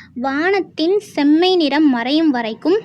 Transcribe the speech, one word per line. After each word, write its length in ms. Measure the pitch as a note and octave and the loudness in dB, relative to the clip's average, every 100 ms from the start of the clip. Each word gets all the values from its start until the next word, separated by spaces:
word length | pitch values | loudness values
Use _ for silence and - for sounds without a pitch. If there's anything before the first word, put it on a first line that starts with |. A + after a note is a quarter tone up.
| - B3 | -18 -8
வானத்தின் 840 | C4+ C#4 F4 G4 - - E4 G4+ | -6 -2 -2 -2 -4 -4 -2 -2
செம்மை 520 | - - C#4+ D#4 F#4 F4+ | -4 -2 2 4 2 2
நிறம் 340 | C#4+ C#4+ D4+ | 0 2 2
மறையும் 400 | A#3+ A#3+ D#4 D#4+ | 0 -2 0 0
வரைக்கும் 500 | B3 A3 A3+ D4+ G#4+ | 0 -4 -4 -2 -2